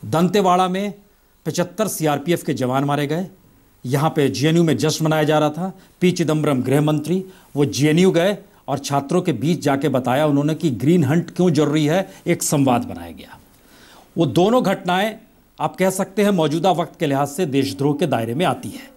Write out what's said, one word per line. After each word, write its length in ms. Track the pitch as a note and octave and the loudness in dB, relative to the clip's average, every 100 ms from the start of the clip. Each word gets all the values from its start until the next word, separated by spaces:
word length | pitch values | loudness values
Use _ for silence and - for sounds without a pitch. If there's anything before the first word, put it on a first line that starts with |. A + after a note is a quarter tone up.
| - | -2
दंतेवाड़ा 600 | D#3 F3 G#3 F#3+ F3+ F#3 | 0 2 2 4 4 2
में 260 | F#3 G#3 - _ _ _ _ - | -2 -6 -10 _ _ _ _ -8
पचहत्तर 420 | D#3+ E3+ - G#3+ | -4 -4 -2 -4
सीआरपीएफ़ 580 | - D#3 C#3+ C#3 E3+ E3+ | -2 -2 -2 0 -2 -2
के 80 | |
जवान 300 | C#3 B2+ C3 | -4 0 0
मारे 240 | C#3+ C#3+ D3 | 0 -2 -2
गए, 200 | D#3 F#3+ - _ _ _ _ B2 | -4 -6 -12 _ _ _ _ -4
यहाँ 240 | C#3 D#3 | 0 0
पे 180 | D#3+ C#3 | 2 0
जेएनयू 340 | A2+ C#3+ E3 | 2 2 2
में 120 | E3 B2+ | 2 2
जश्न 280 | D#3 - D#3+ | 0 -2 0
मनाया 180 | D#3 | 0
जा 140 | D3+ D3+ | 2 2
रहा 100 | D3+ | 2
था। 220 | D3+ F#3 F#3 - _ | -2 -8 -10 -20 _
पी 100 | F#3 | 0
चिदम्बरम 500 | F3 D#3 D#3 D3+ C3 | 2 0 0 0 0
गृह 180 | A#2+ C#3 | 2 2
मंत्री, 420 | D3 D3+ D3+ F#3 F#3 - - C#3 | 2 0 -2 -4 -4 -16 -12 -2
वो 100 | C#3+ | -2
जेएनयू 440 | G#2 D3 D#3 F#3 | 2 2 4 4
गए 260 | E3 F3+ G#3 - _ - | 4 0 -2 -10 _ -8
और 120 | C3+ | -6
छात्रों 420 | - C#3 C#3 F3 | -2 -4 0 -2
के 120 | F3+ | -2
बीच 300 | B2+ C3 F3 | -2 -2 -2
जाके 260 | C#3+ C3+ D#3+ | 0 0 0
बताया 360 | B2+ A#2+ C3 D3+ | -2 0 0 2
उन्होंने 300 | C#3+ D3 D#3 | 2 0 -2
कि 140 | E3+ | -2
ग्रीन 320 | A#2 C3 F3 | -2 2 2
हंट 280 | C3 E3 D#3+ | 4 0 -2
क्यों 180 | - F3+ | 0 2
जरूरी 340 | D3 D3 D3+ D3+ | 2 2 2 0
है, 220 | F3 F#3 - - | 0 -2 -8 -4
एक 160 | E3+ | -2
संवाद 420 | - D3+ C#3 A#2+ B2 | 0 2 2 2 -2
बनाया 260 | - E2+ | -12 -14
गया। 260 | - - - - _ _ - - - - - | -16 -20 -20 -20 _ _ -20 -20 -20 -14 -4
वो 80 | E3 | 0
दोनों 360 | A#2+ F#3 B3 | 2 4 4
घटनाएं 520 | G3 G3 F3 F3+ G#3+ A3 - _ _ _ | 2 -2 -2 -2 -2 -6 -20 _ _ _
आप 160 | D#3 D#3 | -8 0
कह 140 | F#3+ | 0
सकते 340 | F#3 F#3 - | 0 -4 0
हैं 80 | G3+ | 2
मौजूदा 400 | G3 D#3 D#3 F#3+ | 2 2 2 0
वक्त 280 | E3 E3+ - | 0 -2 -4
के 60 | D#3 | -2
लिहाज 220 | C#3 C#3 | 0 -2
से 180 | - F3+ | -2 -2
देशद्रोह 480 | C3 C3+ - C#3+ D3 | 0 -2 0 0 0
के 120 | F3 | 0
दायरे 260 | B2 A2+ A#2+ | -2 -2 -2
में 100 | F3 | 0
आती 240 | B2 G#2+ | -2 -6
है। 200 | - - | -14 -18